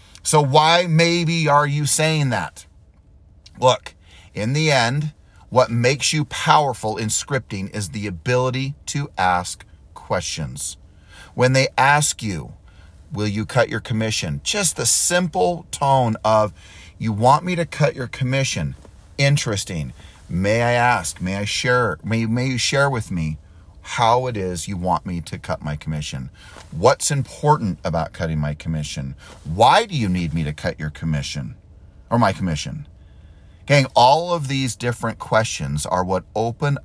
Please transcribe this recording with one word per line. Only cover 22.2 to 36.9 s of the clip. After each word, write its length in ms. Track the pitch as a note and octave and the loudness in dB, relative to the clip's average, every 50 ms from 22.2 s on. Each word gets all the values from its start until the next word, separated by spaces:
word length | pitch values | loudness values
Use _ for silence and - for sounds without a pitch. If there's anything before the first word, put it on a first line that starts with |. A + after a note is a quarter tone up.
| A2+ A2 | 0 0
may 180 | A2+ B2 B2+ | -2 -2 -2
you 140 | C3+ C3 A#2+ | -2 -2 -2
share 280 | - - C#3+ C#3 C#3 C#3+ | -2 0 2 2 2 2
with 220 | C3 A#2 G#2 - | 0 -4 -6 -6
me 300 | F#2+ E2+ D#2+ D#2 D#2 - - - - - - - - - | -6 -4 -4 -4 -6 -8 -12 -18 -20 -20 -20 -20 -20 -20
how 460 | - - - - A#2 A2+ A#2+ B2+ B2+ B2+ | -14 -10 -2 2 4 4 4 4 2 -2
it 100 | A#2 G#2 | -4 -4
is 300 | F#2+ F#2 F2+ E2+ - - | -4 -4 -4 -6 -6 -8
you 100 | G2+ F2 | -6 -4
want 300 | F2 F2+ E2+ D#2+ - F#2+ | -2 0 0 0 -2 -4
me 120 | F2 E2+ | -6 -6
to 180 | D#2 - - - | -6 -8 -10 -10
cut 240 | - - E2 - - | -6 -6 -6 -6 -4
my 120 | D2+ D2+ | -6 -8
commission? 540 | D2+ - D#2 D#2 D2+ D2 - - C2+ C2 B1+ - - - - - - - - | -6 -6 -6 -6 -6 -6 -8 -8 -10 -10 -12 -14 -18 -20 -20 -20 -20 -18 -12
What's 400 | - D3+ G2 B2 C#3 - - - | -8 -4 -2 -2 -2 -2 -4 -4
important 680 | D3+ C#3 A#2+ - - - - D3 D3+ - A2+ G2 E2+ - - | -4 -4 -4 -8 -10 -4 0 0 0 0 0 -4 -6 -4 -6
about 300 | F#2 D#2 E2 D#2 - - | -4 -4 -4 -6 -6 -8
cutting 240 | - F2+ D#2+ D#2+ D2+ | -8 -6 -4 -4 -4
my 160 | D2 D2+ D2+ | -4 -4 -6
commission? 600 | D2+ - D#2+ D#2+ D#2 D2 D2 - D2+ C2+ C2+ C2+ - - - - - - | -8 -8 -6 -6 -6 -6 -8 -8 -10 -10 -10 -12 -14 -18 -20 -20 -16 -12
Why 440 | D2 D#2+ G2 A#2 C3 E3 G#3 A#3 G#3 | -10 0 2 4 4 4 4 2 0
do 80 | F3 | -2
you 140 | C3+ G#2+ F#2+ | -2 0 0
need 220 | F2+ F2+ F2 D#2+ | 0 0 -2 -2
me 120 | D#2+ E2+ D#2 | -2 -4 -4
to 100 | D2 D2 | -4 -6
cut 260 | - - F2+ - - | -6 -6 -8 -6 -6
your 120 | D#2 D2+ | -8 -10
commission 640 | D2 - - E2 D2+ C#2+ C#2 - - D2+ C2 - - - - - - - - - - - - - | -8 -6 -4 -2 -2 -2 -4 -6 -8 -8 -10 -10 -14 -16 -20 -20 -20 -20 -20 -20 -20 -20 -6 -2
or 80 | A2+ A#2+ | 0 2
my 140 | A#2 G2 F#2+ | 2 2 2
commission?" 520 | - F#2+ F2 D#2+ D2 - C#2+ - D3+ C#3+ - - - - - - - - - - - - - - - - | 0 -2 -2 -2 -4 -6 -8 -10 -12 -14 -16 -20 -20 -20 -20 -20 -20 -20 -20 -20 -20 -20 -20 -20 -18 0
Gang, 200 | - C#3+ C#3+ C3 - - | 4 4 4 4 4 4
all 400 | A#2+ A#2+ B2+ C#3+ D#3+ E3+ F3+ F3 | 6 6 6 6 4 2 0 -2
of 140 | E3+ C#3+ C3 | -2 -2 -2
these 280 | C#3 C3+ C3+ B2 - | -2 -2 -2 -2 -4
different 440 | - A#2+ B2 A#2 - - A2+ G2+ - | -2 -4 -4 -2 -2 -4 -6 -6 -6
questions 680 | - - A#2+ A2 A2+ - - - D2+ C2+ C#2+ D2+ - | -6 0 2 2 2 2 -2 -6 -6 -4 -4 -4 -2
are 180 | - - F2+ F#2 | -2 -2 -2 0
what 200 | F#2 F#2+ F#2 - - - | 0 -2 -2 -2 -4 -4
open 440 | G#2+ A2+ A#2+ A#2 - D#3 C#3+ C#3+ C3 - E2+ | -2 -2 -2 -2 -2 -2 -2 -2 -2 -2 -2